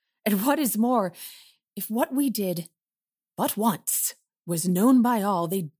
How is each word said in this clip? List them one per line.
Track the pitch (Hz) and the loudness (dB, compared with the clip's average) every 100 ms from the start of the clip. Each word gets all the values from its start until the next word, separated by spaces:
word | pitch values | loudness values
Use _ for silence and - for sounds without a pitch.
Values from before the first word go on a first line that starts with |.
| _ _ - | _ _ -2
And | 202 240 | 0 2
what | 294 | 0
is | 269 208 | 0 0
more, | 233 254 185 - - - - _ _ - | 2 2 0 -6 -16 -20 -20 _ _ -14
if | - | -8
what | 220 311 | -4 -2
we | 269 277 | 0 0
did | 214 190 175 170 _ _ _ _ _ _ - | 0 -2 -4 -8 _ _ _ _ _ _ -4
but | 277 - | -4 0
once | 226 185 - - - - _ _ - | -2 -2 -4 -4 -4 -8 _ _ -8
was | 170 180 180 | -4 0 4
known | 226 262 | 6 6
by | 233 233 | 4 2
all, | 196 190 170 | 0 0 -2
they'd | 196 156 - | -4 -6 -2